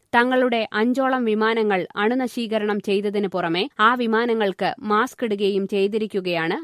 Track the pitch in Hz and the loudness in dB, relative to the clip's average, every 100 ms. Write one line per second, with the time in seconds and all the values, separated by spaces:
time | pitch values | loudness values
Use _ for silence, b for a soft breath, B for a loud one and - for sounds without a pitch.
0 | _ 240 247 254 254 233 214 208 233 254 | _ 0 2 2 2 0 -2 0 0 2
1 | 262 262 233 214 220 226 214 190 165 - | 0 0 0 2 2 2 2 0 -2 -2
2 | 208 254 247 - 226 220 208 208 208 196 | 0 0 -2 -4 -4 -2 -2 -2 -2 -2
3 | 208 208 202 185 170 170 262 - 220 247 | 0 -2 -2 -2 -2 -2 -2 2 2 2
4 | 233 220 240 226 202 185 180 - 214 208 | 2 2 2 0 0 0 -2 -2 0 0
5 | 254 - 233 202 202 196 196 202 202 214 | 0 -4 -4 -2 0 0 0 0 0 0
6 | 214 202 185 170 170 311 | -4 -4 -2 -2 -2 -2